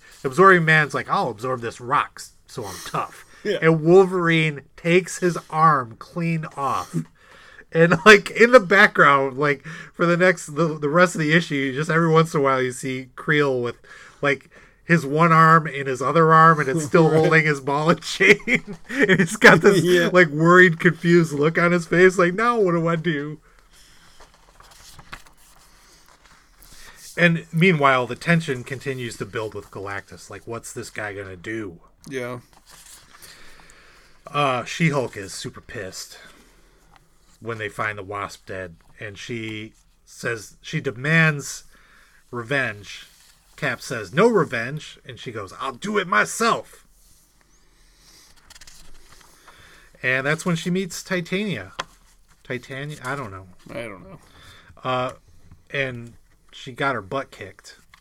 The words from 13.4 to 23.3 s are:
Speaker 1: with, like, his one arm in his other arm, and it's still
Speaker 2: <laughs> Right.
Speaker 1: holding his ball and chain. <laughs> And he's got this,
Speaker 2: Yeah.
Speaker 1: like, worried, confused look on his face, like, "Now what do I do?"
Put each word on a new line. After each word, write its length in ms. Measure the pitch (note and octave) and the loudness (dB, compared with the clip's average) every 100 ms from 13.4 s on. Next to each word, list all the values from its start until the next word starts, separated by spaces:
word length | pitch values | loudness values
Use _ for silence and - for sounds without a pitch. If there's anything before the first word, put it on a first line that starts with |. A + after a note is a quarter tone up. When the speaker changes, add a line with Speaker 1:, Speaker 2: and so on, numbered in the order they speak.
| C#3+ B2+ | 0 -2
Speaker 1:
with, 140 | A#2+ - - - - - | -4 -10 -18 -20 -20 -6
like, 280 | C#3 C3 - - - _ | -4 -4 -8 -20 -20 _
his 200 | - E3 C#3 | -2 0 0
one 260 | D3+ E3+ | 0 4
arm 340 | D#3+ D#3+ E3 D3+ | 6 6 6 4
in 200 | C3+ C3+ | -4 -6
his 160 | B2 | -4
other 300 | C3 D#3+ D#3+ | 0 2 6
arm, 280 | D#3+ E3 D#3 | 8 8 6
and 80 | C3+ | 2
it's 160 | E3 | -2
still 200 | D3+ F3 | 2 4
Speaker 2:
<laughs> 60 | D#3+ | 4
Right. 80 | D#3 | 4
Speaker 1:
holding 260 | E3 D#3+ D#3 | 4 4 2
his 140 | C#3+ | -2
ball 280 | C3 C#3 D#3 | -2 0 0
and 100 | E3+ | 0
chain. 340 | - - F#3+ G#3 - B3+ G#3 F#3 | -4 2 4 4 0 -4 -4 -16
<laughs> 60 | - | -10
And 280 | B3+ G#3 F#3 | -2 2 2
he's 180 | F3 - | 0 4
got 260 | A3 E3+ | 6 6
this, 200 | G3+ G3 | 6 4
Speaker 2:
Yeah. 280 | E3+ F3+ E3+ | 4 2 4
Speaker 1:
like, 160 | F3 E3+ | 4 2
worried, 500 | D3 E3 F3+ F#3 D#3+ | 4 6 8 6 4
confused 540 | F3 D#3+ E3+ F3 E3 | 0 0 2 4 2
look 240 | C#3+ D3+ E3+ | 0 0 2
on 140 | F3 | 0
his 140 | F3 E3 | 0 0
face, 320 | E3+ F#3 F#3 | 4 4 4
like, 160 | F3 | 0
"Now 260 | F3+ A#3+ A#3+ | 0 0 2
what 120 | F#3 | 0
do 140 | E3+ E3 | 0 0
I 80 | E3 | -2
do?" 440 | E3+ D3 D3+ | -2 -4 -6